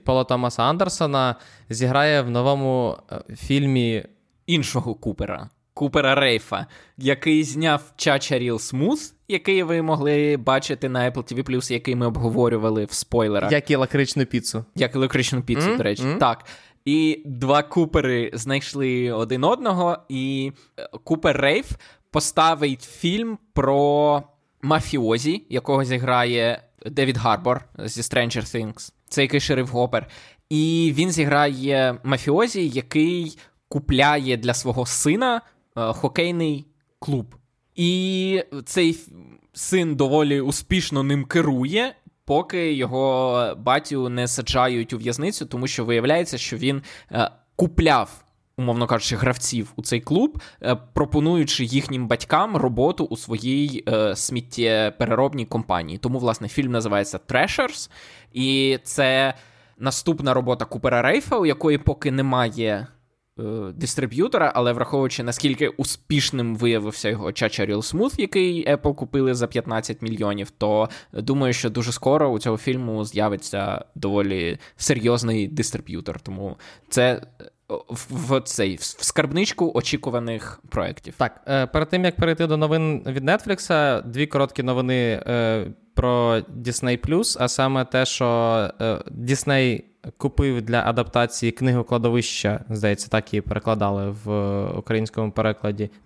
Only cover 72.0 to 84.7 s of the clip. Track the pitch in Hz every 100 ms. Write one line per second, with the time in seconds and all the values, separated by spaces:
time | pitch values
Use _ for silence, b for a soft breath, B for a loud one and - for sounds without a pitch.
72 | 135 151 143 110 117 107 - 127 120 107
73 | 107 104 107 98 - 98 98 101 - -
74 | 98 101 98 95 85 - B - - 123
75 | 117 120 113 110 98 147 110 - - 85
76 | 82 - - 95 98 - B B - 127
77 | 123 120 - - - _ - - - 117
78 | - 131 131 135 127 - 98 87 - -
79 | - - 135 165 208 - 170 123 - 147
80 | 131 120 117 110 - - - 107 90 -
81 | - - 120 - - 139 127 156 156 180
82 | 180 - 165 156 165 151 151 160 156 147
83 | 135 135 135 214 214 190 - 160 143 117
84 | 120 123 147 139 135 - 127